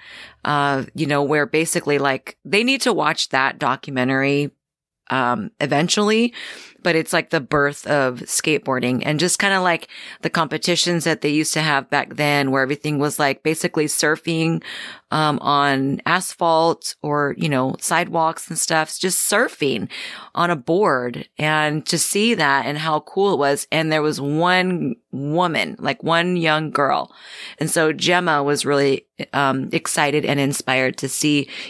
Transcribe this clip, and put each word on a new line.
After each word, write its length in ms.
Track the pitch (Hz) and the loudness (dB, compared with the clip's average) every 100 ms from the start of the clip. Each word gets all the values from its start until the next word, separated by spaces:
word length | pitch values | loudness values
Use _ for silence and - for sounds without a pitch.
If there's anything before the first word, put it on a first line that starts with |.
| - - - - | -14 -20 -20 -8
uh, 400 | - 147 143 139 - | -2 0 2 0 -4
you 120 | - 151 | -4 0
know, 160 | 143 | 0
where 240 | 143 151 143 | 2 0 0
basically, 520 | 156 160 175 - 143 | 0 0 -2 0 0
like, 400 | 139 131 - - | 2 -2 -6 -18
they 200 | - 202 | -2 0
need 160 | 240 269 | 2 2
to 100 | 254 | 2
watch 360 | 175 151 160 - | 2 0 0 -2
that 280 | 131 131 - | 0 0 0
documentary, 920 | 143 135 - 131 127 135 139 143 143 - _ _ _ _ - | -2 -2 -4 -2 0 2 2 0 -2 -6 _ _ _ _ -4
um, 400 | 127 123 120 101 - | 0 0 0 -4 -4
eventually, 720 | 143 143 170 - 208 220 233 - - - - - | 0 2 2 2 2 2 0 -2 -16 -16 -20 -6
but 140 | 175 160 | 0 0
it's, 160 | - | 2
like, 180 | 170 156 | -2 0
the 100 | 165 | -2
birth 460 | 123 151 143 143 - | 0 2 2 -2 -2
of 340 | 143 131 123 | 2 2 -2
skateboarding 840 | - - - 151 - 127 123 127 | -4 -2 0 0 0 -2 0 0
and 160 | - 151 | 0 0
just 180 | 175 - | 0 0
kinda, 220 | 202 190 | 2 2
like, 280 | 180 165 - - - - | 2 -2 -4 -18 -20 -8
the 80 | 165 | -4
competitions 720 | 170 151 156 - 170 175 170 | -2 -2 -2 0 0 2 0
that 160 | 165 156 | 0 0
they 100 | - | 0
used 220 | 151 151 | 0 0
to 60 | 156 | 0
have 300 | 156 143 127 | 2 0 0
back 240 | 143 - | -2 -2
then 360 | 143 147 143 135 | -2 0 2 2
where 120 | 135 | 2
everything 360 | 131 143 151 147 | 0 -2 -2 0
was, 200 | 147 139 | 0 0
like, 240 | 143 135 | 0 0
basically 440 | 156 160 175 - 151 | -2 0 -2 0 0
surfing, 760 | - 151 156 - 160 160 165 - - - - - | 2 0 0 0 0 0 0 -4 -14 -14 -14 -4
um, 260 | 156 156 143 | 0 2 0
on 600 | - 143 143 135 135 139 - | 0 2 2 2 0 -2 0
asphalt 880 | 180 - - 170 160 165 - - - | 0 -2 -2 2 4 4 0 -6 -8
or, 320 | 147 147 143 139 | -4 -2 -2 -2
you 120 | 160 | 0
know, 260 | 135 131 - | 0 0 -2
sidewalks 680 | - 170 175 170 160 165 - | -2 0 0 0 -2 -2 -8
and 100 | 160 | -6
stuff, 380 | - 160 156 - | -2 0 -2 -4
just 320 | 185 175 - | -2 0 2
surfing 580 | 202 - - 143 131 131 - - - - | 2 0 0 -2 -2 -6 -10 -14 -14 -8
on 160 | - 175 | -2 0
a 60 | 165 | 0
board 720 | 120 175 202 131 123 120 - - | 0 2 2 2 -2 -8 -12 -4
and 480 | 156 156 151 151 - | 0 2 2 0 -2
to 120 | 170 | -2
see 360 | - 202 220 | 0 2 2
that 300 | 208 147 139 | 4 2 2
and 140 | 120 147 | 0 -4
how 220 | 160 151 | -2 -2
cool 340 | - 190 202 | -2 0 2
it 40 | 147 | 2
was. 280 | 139 143 - | 2 0 0
And 180 | 156 160 | -2 2
there 120 | 156 | 2
was 180 | 151 147 | 0 -2
one 760 | 143 151 175 185 185 175 151 117 _ | -2 0 2 4 2 0 -2 -6 _
woman, 640 | 127 143 160 185 127 82 - | -8 -2 0 0 0 -4 -4
like, 220 | 131 131 | -6 -4
one 320 | 151 165 175 180 | 0 0 2 0
young 340 | 160 151 156 | 2 0 0
girl. 420 | 135 139 143 - - - - - - | 0 0 0 -4 -12 -20 -18 -14 -6
And 100 | 160 | -2
so 240 | 170 156 | 2 2
Gemma 500 | 147 175 180 175 147 | 2 2 2 2 0
was 200 | 139 143 | 2 0
really, 420 | 135 143 139 135 - - 135 | 2 2 2 0 -4 -14 -6
um, 360 | 135 139 135 127 | 0 0 0 -2
excited 520 | 165 - - 147 147 | -4 -2 0 2 2
and 140 | - 143 | 0 0
inspired 580 | 135 147 - 131 131 123 | 0 -2 -2 0 0 -2
to 100 | 135 | -6
see 400 | - 151 147 131 - - | -2 0 0 -2 -8 -6